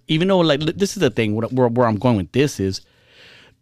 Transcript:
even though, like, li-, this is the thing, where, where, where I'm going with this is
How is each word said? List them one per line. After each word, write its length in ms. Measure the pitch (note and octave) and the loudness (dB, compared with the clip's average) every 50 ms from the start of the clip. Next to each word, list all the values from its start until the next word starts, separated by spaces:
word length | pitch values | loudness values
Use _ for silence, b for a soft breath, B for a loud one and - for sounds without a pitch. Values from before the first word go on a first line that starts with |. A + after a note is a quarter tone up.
| _ - | _ -4
even 200 | D#3 D#3+ F3+ F#3+ | -2 0 2 2
though, 120 | G3 F3+ | 2 2
like, 220 | E3+ D#3+ C#3+ C#3+ | 2 2 0 0
li-, 120 | D#3 D3+ - | -2 -4 -4
this 200 | F3 G3 - - | -4 -4 -4 -2
is 60 | G3+ | 0
the 80 | E3 B2 | -2 0
thing, 260 | - A#2+ A2+ G#2+ G#2 | 0 0 -2 -2 -2
where, 120 | A2+ A2+ A2 | -2 -4 -2
where, 220 | B2+ B2+ B2+ A#2+ | 0 0 0 2
where 180 | A#2 B2 B2 A2+ | 2 2 2 2
I'm 100 | G#2+ F#2 | 2 2
going 200 | B2+ B2 A#2 G2+ | 2 2 2 0
with 140 | E2+ - - | -2 -2 0
this 260 | A#2+ D3 C#3 - - | 0 0 0 0 -2
is 220 | F#2+ F#2+ F#2+ - b b b b b b b b b b b b b b b b | -2 -2 -2 -6 b b b b b b b b b b b b b b b b